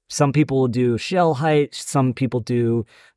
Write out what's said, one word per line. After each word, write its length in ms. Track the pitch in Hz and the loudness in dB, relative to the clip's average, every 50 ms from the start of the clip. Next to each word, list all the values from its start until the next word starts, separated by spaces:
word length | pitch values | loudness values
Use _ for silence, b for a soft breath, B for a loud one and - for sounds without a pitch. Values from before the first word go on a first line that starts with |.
| _ - | _ -8
some 240 | - - 151 139 135 | -2 0 0 2 2
people 260 | 151 151 123 139 135 | 2 0 2 2 0
will 80 | 131 123 | 0 0
do 300 | 107 127 127 123 117 113 | 0 0 0 0 0 -2
shell 380 | - - 185 185 175 165 156 | -4 -2 0 2 2 2 2
height, 380 | 127 156 160 151 147 147 - - | 0 0 2 2 2 0 0 -4
some 400 | - - - - 143 131 127 120 | -12 -10 -4 0 0 0 0 0
people 280 | - 131 120 - 123 | -2 -2 -2 -2 -4
do 440 | 110 - 123 120 120 117 117 117 110 b b b b b b | -4 -2 -2 0 0 0 0 -2 -2 b b b b b b